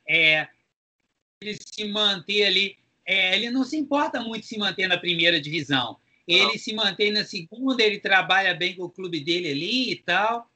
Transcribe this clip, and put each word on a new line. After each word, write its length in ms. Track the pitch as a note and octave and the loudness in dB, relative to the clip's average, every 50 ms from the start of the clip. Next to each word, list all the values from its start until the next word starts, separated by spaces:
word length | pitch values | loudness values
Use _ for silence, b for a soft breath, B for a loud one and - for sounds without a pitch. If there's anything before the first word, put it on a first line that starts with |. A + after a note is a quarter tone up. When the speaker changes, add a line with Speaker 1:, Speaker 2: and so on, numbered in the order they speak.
| _ | _
Speaker 1:
é 400 | - D#3 E3 D#3+ D#3 D#3 D#3 D3 - _ _ _ _ _ _ _ _ _ _ _ _ _ _ _ _ _ - | 0 2 4 4 4 4 4 0 -4 _ _ _ _ _ _ _ _ _ _ _ _ _ _ _ _ _ -14
ele 140 | G3+ G#3 G#3 | -10 -10 -10
se 300 | - - - - - G#3+ | -10 -12 -14 -12 -8 -8
manter 600 | G#3 G3+ G#3+ G#3+ G3+ G3 F3+ D3 - G3+ G#3 G3+ | -4 -2 0 0 0 0 -2 -4 -2 2 2 4
ali, 320 | G3 F#3 F#3+ G3 G3 - _ _ _ _ _ _ | 4 4 2 2 0 -4 _ _ _ _ _ _
é, 300 | - F#3+ F#3+ F#3 F#3 F#3+ | -2 0 2 2 2 2
ele 160 | G3+ A3+ A#3 | 0 0 0
não 120 | B3 C4 B3+ | 0 0 0
se 140 | B3 D#4 | 0 -2
importa 420 | D#4 C#4 - C#4 C#4+ D4 D#4+ - B3 | -4 -2 0 0 0 0 0 -2 -6
muito 240 | A3+ A3+ A3+ A3 - | -6 -6 -8 -10 -10
se 100 | - A3+ | -8 -6
manter 300 | G#3 G3+ F#3+ F3 - F#3 | -4 -2 -2 0 0 0
na 100 | F#3 F3+ | 0 0
primeira 420 | F3 F3+ F3+ F3 E3 E3 E3+ E3+ D#3+ | 0 0 0 0 2 4 4 4 2
divisão. 580 | C#3 D3 D3+ E3+ C#3+ B2 C#3+ C3 A#2+ - - - _ _ _ _ _ | 0 -2 -4 -4 -2 0 0 0 0 -2 -8 -12 _ _ _ _ _
Speaker 2:
Não. 80 | - E3+ | 2 4
Speaker 1:
Ele 220 | F#3 G3 G#3+ A3 | 4 4 4 0
se 160 | G#3 - A#3 G#3+ | -2 -6 -6 -4
mantém 380 | A3 G#3+ G3 F3 - G#3 G#3 | -2 -2 -2 0 0 0 0
na 120 | G#3 G#3+ F#3 | 0 0 -4
segunda, 600 | - - F#3+ E3 - G#3+ A#3+ C4 C4+ C4 B3 A3 | -6 -8 -12 -12 -12 -10 -4 -2 0 2 2 2
ele 160 | G#3+ G3+ G#3 | 2 2 0
trabalha 560 | - G3+ G3 F#3+ E3+ E3 F#3 F#3+ G3 F#3 F3 | 0 2 2 4 4 4 2 2 2 2 0
bem 200 | D#3+ F3+ F#3 F#3 | 0 -2 -4 -4
com 80 | F3+ F3+ | -6 -10
o 40 | E3 | -10
clube 300 | - - F#3 F3+ E3+ D#3 | -10 -10 -8 -6 -6 -4
dele 320 | C#3 E3+ E3+ F3+ F3+ D#3 | -2 -2 -2 -2 -2 -2
ali 400 | C#3 C#3+ E3 G3+ A#3+ B3+ B3+ A3 | -4 -4 -4 -2 -2 -2 -2 -2
e 40 | F#3 | -6
tal. 520 | - _ - F3 F#3+ G#3 A3 A#3 A#3 A#3 - _ | -6 _ -2 0 2 2 0 0 -4 -6 -12 _